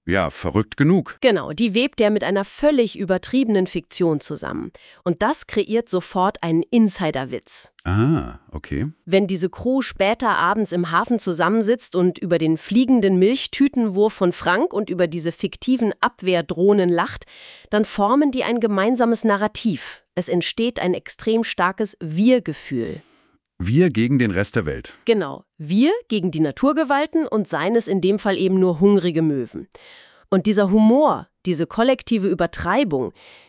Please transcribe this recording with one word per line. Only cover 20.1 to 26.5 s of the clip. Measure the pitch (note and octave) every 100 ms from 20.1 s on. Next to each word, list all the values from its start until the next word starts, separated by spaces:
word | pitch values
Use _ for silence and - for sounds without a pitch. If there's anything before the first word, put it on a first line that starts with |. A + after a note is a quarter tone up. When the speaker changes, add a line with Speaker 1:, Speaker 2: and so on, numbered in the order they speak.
| -
Speaker 2:
Es | F3+
entsteht | F3 - - A#3 A#3
ein | F3+
extrem | F3+ - - A3+ A3+
starkes | A3+ - F3 - G#3+ -
Wir-Gefühl. | D#3+ D#3+ A3+ B3+ - D3 - B2+ A2+ D3+ - _ _ _ _ _
Speaker 1:
Wir | F2+ C3+ F3+
gegen | A2 A#2+ C3+
den | A2+
Rest | F2+ G#2 A#2
der | D#2
Welt. | C2+ - -
Speaker 2:
Genau. | - G#3+ D3 C3+ - -
Wir | D3+ G3 C#4+ A#4 -
gegen | G#3+ F3
die | D#3
Naturgewalten | D#3